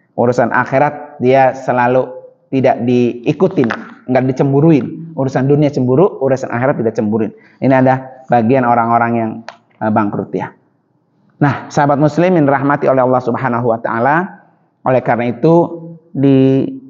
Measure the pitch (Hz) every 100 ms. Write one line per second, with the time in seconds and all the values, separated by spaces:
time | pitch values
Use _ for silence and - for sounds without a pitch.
0 | _ - 120 123 117 117 120 135 147 143
1 | - - 123 135 147 135 - 123 123 127
2 | 127 - - _ _ 131 117 - 120 123
3 | 120 - - - - - 120 - - -
4 | - 127 131 131 139 139 160 156 113 -
5 | - - 135 139 131 147 147 135 127 131
6 | 190 - 135 127 - 117 131 143 113 107
7 | 107 110 107 - _ _ 127 131 131 131
8 | - - - 120 110 135 123 120 117 117
9 | 117 117 113 110 113 - _ _ 110 107
10 | 104 104 95 92 - - _ _ _ _
11 | _ _ _ _ 147 117 - - 143 143
12 | 151 151 175 185 143 135 139 143 139 135
13 | 127 127 123 117 135 120 120 113 - 113
14 | 123 156 190 - _ _ _ _ - 127
15 | - 117 120 117 147 170 165 - - 165
16 | _ - 139 135 131 135 - - -